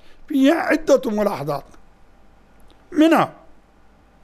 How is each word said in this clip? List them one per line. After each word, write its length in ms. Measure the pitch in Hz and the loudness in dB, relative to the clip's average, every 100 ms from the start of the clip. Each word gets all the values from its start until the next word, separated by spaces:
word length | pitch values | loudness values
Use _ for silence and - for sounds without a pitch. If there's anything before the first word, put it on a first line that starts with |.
| - - - | -20 -20 -6
فيها 260 | 285 269 | 2 2
عدة 480 | 330 - 302 - 269 - | 2 -2 -2 2 0 2
ملاحظات. 580 | 208 208 156 143 139 - - - _ - - - - _ - - - - | -2 -4 -4 -8 -8 -12 -20 -20 _ -20 -20 -20 -20 _ -20 -20 -20 -8
منها 380 | 175 320 277 147 - - - _ _ - _ _ _ | 0 2 2 -2 -6 -20 -20 _ _ -20 _ _ _